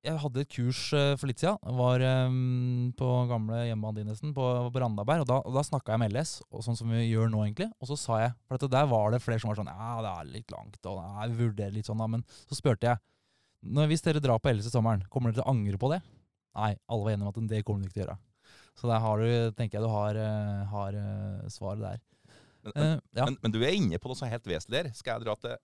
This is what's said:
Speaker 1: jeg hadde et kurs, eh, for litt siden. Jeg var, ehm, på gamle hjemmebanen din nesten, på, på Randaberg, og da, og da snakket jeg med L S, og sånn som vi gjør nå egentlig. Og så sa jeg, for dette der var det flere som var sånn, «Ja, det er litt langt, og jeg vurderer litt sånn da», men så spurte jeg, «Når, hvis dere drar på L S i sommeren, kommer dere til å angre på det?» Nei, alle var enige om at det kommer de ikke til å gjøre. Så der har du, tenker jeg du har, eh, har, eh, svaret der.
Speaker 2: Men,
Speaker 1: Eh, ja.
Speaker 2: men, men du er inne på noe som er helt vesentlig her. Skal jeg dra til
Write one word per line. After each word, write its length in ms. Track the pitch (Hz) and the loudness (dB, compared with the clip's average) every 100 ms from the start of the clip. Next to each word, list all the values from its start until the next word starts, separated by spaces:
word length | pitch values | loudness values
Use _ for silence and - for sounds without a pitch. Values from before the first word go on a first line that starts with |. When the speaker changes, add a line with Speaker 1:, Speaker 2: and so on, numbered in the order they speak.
Speaker 1:
jeg 160 | - 160 | -4 -2
hadde 240 | 147 123 | -2 -2
et 80 | 143 | -4
kurs, 300 | - 120 127 - 147 | 0 0 0 0 2
eh, 140 | 143 139 | 4 2
for 80 | 143 | -2
litt 140 | 120 | 0
siden. 160 | 165 202 | 0 0
Jeg 160 | - 123 | -2 2
var, 240 | 123 127 | 4 4
ehm, 880 | 131 131 127 127 127 123 123 123 123 120 | 4 4 2 2 2 0 0 0 -2 0
på 120 | 127 123 123 | 2 2 2
gamle 300 | 120 110 113 120 | 0 0 -2 -2
hjemmebanen 320 | 110 107 107 | -2 -2 -4
din 100 | 107 | -6
nesten, 240 | 107 147 | -6 -4
på, 140 | 135 127 123 123 | 0 2 2 0
på 80 | 123 | 0
Randaberg, 460 | 123 104 104 165 139 | 0 0 2 2 4
og 20 | |
da, 80 | 131 | 2
og 140 | - 131 | 2 -2
da 20 | 147 | 0
snakket 260 | 135 - | -2 0
jeg 80 | 110 | 2
med 140 | 113 | 2
L 60 | 104 | 0
S, 100 | 160 - - | -4 -6 -12
og 160 | - | -8
sånn 140 | 110 117 | -4 -2
som 100 | 117 | 0
vi 140 | 113 113 | 0 2
gjør 180 | 110 113 | 2 4
nå 80 | 110 | 2
egentlig. 240 | 107 107 208 - | 0 0 -6 -6
Og 60 | 123 | -8
så 80 | 147 | -6
sa 200 | - 113 | 0 2
jeg, 100 | 117 123 _ | 2 -2 _
for 80 | 127 | -2
dette 160 | 139 | 2
der 160 | 127 147 | 4 4
var 240 | 117 107 | 4 4
det 80 | 120 | 2
flere 220 | - 113 | 0 0
som 80 | 110 | 0
var 80 | 104 | -2
sånn, 80 | 98 | -4
«Ja, 240 | 85 113 117 | -8 -8 -6
det 140 | 107 | -4
er 180 | 90 76 71 | -6 -10 -12
litt 180 | 120 - | -12 -14
langt, 240 | - - 90 | -14 -14 -8
og 140 | 95 | -8
jeg 320 | 87 101 110 117 | -8 -6 -4 0
vurderer 340 | 117 104 101 104 | 0 0 -4 -4
litt 140 | 104 | -4
sånn 80 | 110 | -2
da», 80 | 113 113 | 0 -2
men 80 | 113 - - | -4 -14 -12
så 80 | - | -2
spurte 320 | 147 113 117 | 2 2 2
jeg, 100 | 120 _ _ _ _ _ _ - 135 | 0 _ _ _ _ _ _ -4 2
«Når, 160 | 151 | 2
hvis 140 | 160 - | 2 2
dere 160 | 151 | 2
drar 160 | 139 113 | 4 4
på 140 | 151 | 4
L 100 | 113 | 2
S 60 | 110 | 2
i 20 | |
sommeren, 320 | 120 113 107 95 | 2 4 2 0
kommer 220 | - 120 | -2 0
dere 80 | 107 | 0
til 60 | - | 2
å 20 | |
angre 240 | 131 104 98 | 2 2 0
på 80 | 127 | 0
det?» 80 | 170 - - _ _ _ - | 0 -4 -20 _ _ _ -2
Nei, 160 | 107 101 _ | -2 -2 _
alle 160 | 117 | -2
var 80 | 104 | 0
enige 160 | 104 101 | 0 0
om 60 | 101 | -2
at 140 | 110 | -2
det 120 | 107 104 | -2 0
kommer 160 | 104 | -2
de 60 | 95 | -2
ikke 60 | 101 | -4
til 60 | 95 | -6
å 20 | |
gjøre. 120 | - _ _ _ - - - | -8 _ _ _ -20 -20 -8
Så 80 | 120 | 0
der 140 | 113 | 2
har 160 | 110 107 | 2 2
du, 80 | 113 120 117 107 | 2 2 0 -2
tenker 180 | 113 104 | -4 -2
jeg 80 | |
du 80 | 113 | 0
har, 240 | 107 104 107 | 0 0 0
eh, 480 | 110 107 104 101 101 | -2 -2 -2 -4 -4
har, 240 | 101 98 101 | -4 -6 -6
eh, 540 | 101 101 101 98 101 | -6 -6 -6 -8 -10
svaret 320 | - 98 107 | -8 -8 -6
der. 160 | 101 113 _ _ _ - - _ | -6 -10 _ _ _ -20 -20 _
Speaker 2:
Men, 80 | - 147 | -10 0
Speaker 1:
Eh, 220 | 151 160 - - | 0 0 -4 -2
ja. 80 | |
Speaker 2:
men, 120 | 139 135 | -2 0
men 120 | 117 | 0
du 80 | 110 | 2
er 80 | 123 | 2
inne 240 | 196 135 82 | 2 2 0
på 140 | - | -4
noe 60 | 127 | -8
som 80 | 127 | -6
er 80 | |
helt 100 | 117 | -6
vesentlig 360 | 104 82 - 123 | -4 -4 -2 -4
her. 60 | 170 | -4
Skal 220 | 110 - 113 | -8 -6 -6
jeg 80 | |
dra 80 | 110 107 | -4 -4
til 140 | 117 117 | -6 -10